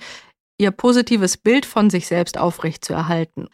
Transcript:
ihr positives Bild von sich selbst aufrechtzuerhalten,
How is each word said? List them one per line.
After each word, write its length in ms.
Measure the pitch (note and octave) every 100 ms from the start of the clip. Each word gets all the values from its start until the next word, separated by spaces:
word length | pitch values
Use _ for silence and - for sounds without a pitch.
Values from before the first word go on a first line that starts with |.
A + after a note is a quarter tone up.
| - - - _ _ _
ihr 120 | G3+
positives 680 | G3 B3 B3 A#3+ A#3 F#3 -
Bild 260 | G#3 C4
von 240 | - - G#3+
sich 180 | F#3 -
selbst 300 | E3+ F3 -
aufrechtzuerhalten, 1120 | F3 - E3 - - D#3+ D#3+ E3+ E3 - -